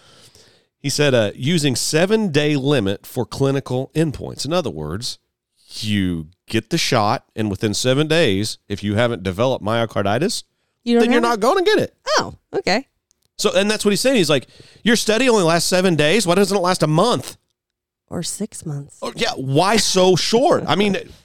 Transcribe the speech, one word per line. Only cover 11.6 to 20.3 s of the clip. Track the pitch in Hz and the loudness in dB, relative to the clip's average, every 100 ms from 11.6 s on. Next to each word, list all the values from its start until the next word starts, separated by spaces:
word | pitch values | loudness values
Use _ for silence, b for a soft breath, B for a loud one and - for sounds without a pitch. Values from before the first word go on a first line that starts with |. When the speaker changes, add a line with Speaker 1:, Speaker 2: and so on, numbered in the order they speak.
Speaker 1:
get | 359 415 | 2 2
it. | 180 - 523 605 | -2 -6 -2 -2
Speaker 2:
Oh, | - - _ | -2 -12 _
okay. | - 180 208 - _ _ _ _ - | -4 -2 -2 -4 _ _ _ _ -4
Speaker 1:
So, | - 180 | 0 2
and | 208 | 0
that's | 214 208 | 0 0
what | |
he's | 196 | 2
saying. | 254 262 | 2 2
He's | 151 | 2
like, | 139 - B B B | 0 -2 B B B
"Your | 214 233 | 0 2
study | - 220 262 | 2 2 4
only | 220 | 4
lasts | 165 165 - | 4 2 2
seven | 185 185 151 | 2 2 2
days. | 147 214 180 | 2 2 2
Why | 180 | 2
doesn't | 190 196 | 2 2
it | |
last | 175 180 | 0 0
a | 156 | 2
month?" | 156 233 160 - - _ _ _ _ _ _ _ | 2 2 0 -6 -18 _ _ _ _ _ _ _
Speaker 2:
Or | 175 | -10
six | 165 - 214 - 160 | -8 -8 -10 -10 -12
months. | 143 143 - | -12 -12 -14
Speaker 1:
Oh, | 226 160 | -12 -6
yeah. | 220 - | -6 -4
Why | 131 139 190 226 | 0 2 2 2
so | - 185 185 185 | 2 4 4 4
short? | - | 2